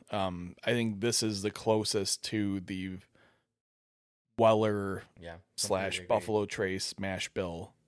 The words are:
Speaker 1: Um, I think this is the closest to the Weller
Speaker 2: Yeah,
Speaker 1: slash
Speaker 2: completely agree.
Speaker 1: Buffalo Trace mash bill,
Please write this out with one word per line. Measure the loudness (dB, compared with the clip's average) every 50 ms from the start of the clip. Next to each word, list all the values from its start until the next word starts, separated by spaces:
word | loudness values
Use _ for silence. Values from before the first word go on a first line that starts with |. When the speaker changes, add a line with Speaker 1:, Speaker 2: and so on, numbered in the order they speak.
| -12 -6
Speaker 1:
Um, | -2 -2 0 -2 -2 -4 -8 -10 -10 -6
I | -2 0
think | 0 2 2 0 -2 0
this | 0 0 2 2
is | 0 0 0 0
the | -2 -4
closest | -4 -2 2 2 4 4 2 0 0 0 0 0 -2 -4 -4
to | -4 -2 0 0 0 0 -2
the | -4 -6 -6 -6 -6 -6 -8 -10 -14 _ _ _ -20 _ _ _ _ _ _ _ _ _ _ _ _ _ _ _ _ _ _ _ _ _ _ 6
Weller | 6 8 8 8 6 4 2 0 -2 -2 -4 -6 -8 -12 _ -18
Speaker 2:
Yeah, | -16 -14 -14 -16 -18 _ -6
Speaker 1:
slash | -4 0 0 0 0
Speaker 2:
completely | 0 -2 -4 -4 -2
agree. | 0
Speaker 1:
Buffalo | 0 0 0 2 0 0 0
Trace | 0 -2 -2 -2 0 0 -2 -4 -6 -6 -6
mash | -4 -4 -4 -4 -6 -6
bill, | -4 -4 -4 -4 -4 -8 -10 -12 -16 _ _